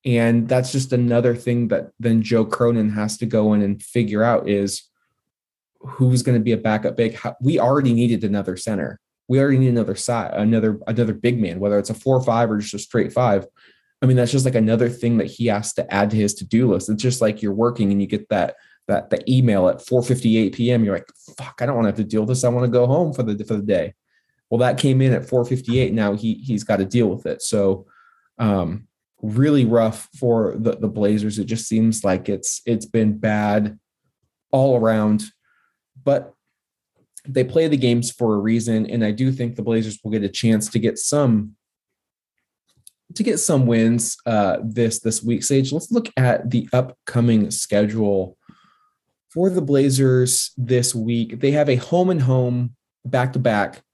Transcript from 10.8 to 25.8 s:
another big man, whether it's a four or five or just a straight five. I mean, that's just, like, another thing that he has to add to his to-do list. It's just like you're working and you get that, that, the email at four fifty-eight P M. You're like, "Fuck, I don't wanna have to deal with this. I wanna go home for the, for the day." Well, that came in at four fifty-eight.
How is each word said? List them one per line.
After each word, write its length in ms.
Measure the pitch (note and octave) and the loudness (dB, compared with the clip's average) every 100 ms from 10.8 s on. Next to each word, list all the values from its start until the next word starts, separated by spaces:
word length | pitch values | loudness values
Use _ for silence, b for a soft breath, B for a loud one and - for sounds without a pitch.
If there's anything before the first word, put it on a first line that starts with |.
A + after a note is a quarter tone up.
| - | -4
another 260 | A2+ A2+ | -2 -2
big 260 | G#2+ A#2+ B2 | 0 -2 0
man, 200 | F#2+ F2 | -4 -2
whether 180 | G#2 G#2 | 0 0
it's 140 | G2+ | -2
a 20 | |
four 240 | A2 C3+ C3 | -4 0 2
or 60 | |
five 260 | B2+ A2+ A#2 | 2 0 0
or 80 | G#2+ | -2
just 160 | G#2 | -6
a 60 | G#2 | -10
straight 340 | - A#2+ G2 | -4 -2 0
five. 320 | - B2 G2+ - b b b b _ | 0 2 2 -2 b b b b _
I 40 | B2+ | 2
mean, 120 | B2+ | 4
that's 160 | A#2+ | 2
just, 100 | C3+ | 2
like, 120 | C3 A#2+ | 2 2
another 340 | A2 A2 A#2+ | 2 2 0
thing 280 | A#2+ A#2 A#2 | 0 0 0
that 80 | C#2 | -2
he 180 | - A#2 | -2 -2
has 260 | G2+ G#2 - | -2 -4 -6
to 180 | - | -4
add 160 | G2+ G#2 | -2 0
to 80 | G#2+ | 2
his 160 | G2+ | 0
to-do 360 | - F#2 A2+ B2 | -2 -2 2 2
list. 200 | F#2+ - | 0 -2
It's 120 | G#2+ | -2
just 200 | B2+ B2 | -2 0
like 200 | A2 G#2 | -2 0
you're 120 | G#2 | -4
working 360 | G2 A#2 A#2+ G2+ | 0 0 0 0
and 80 | G2+ | 0
you 60 | G2 | 0
get 200 | G#2 - | -4 -2
that, 280 | G#2 E2 - b b - | -2 -2 -6 b b -4
that, 200 | G#2 - | -4 -2
the 140 | E2+ - | -4 2
email 360 | C3 B2 G2 F2+ | 2 4 4 2
at 120 | - | 0
four 220 | - B2+ | -2 -2
fifty-eight 480 | A#2+ B2+ A2+ A2+ G2+ | 0 0 2 2 0
P 220 | - A#2 | 0 0
M. 100 | B2 | 2
You're 120 | G#2 F2+ | 0 -2
like, 120 | - _ - - | -8 _ -20 -18
"Fuck, 220 | B2+ - | -18 -6
I 40 | B2 | -4
don't 120 | B2 | 0
wanna 100 | G#2+ | 0
have 80 | G#2 | -2
to 80 | |
deal 160 | G2 G#2+ | -4 -2
with 80 | A#2 | -2
this. 160 | B2+ | 0
I 60 | B2 | 0
wanna 180 | B2 B2 | 0 0
go 180 | B2 B2 | 2 2
home 280 | D3 E3 | 2 0
for 100 | C3+ | -2
the, 180 | A2+ G#2 G#2 | -4 -4 -4
for 80 | |
the 100 | G#2+ | -4
day." 300 | G#2 F#2 D2+ - _ _ _ _ _ | 0 -2 -2 -12 _ _ _ _ _
Well, 80 | A#2+ | 0
that 200 | B2 C3 | 0 2
came 240 | C#3+ C3 | 2 4
in 120 | C3 | 4
at 160 | G#2+ - | 2 0
four 160 | B2+ A#2+ | -2 0
fifty-eight. 480 | C3 A2+ B2 | -4 -2 0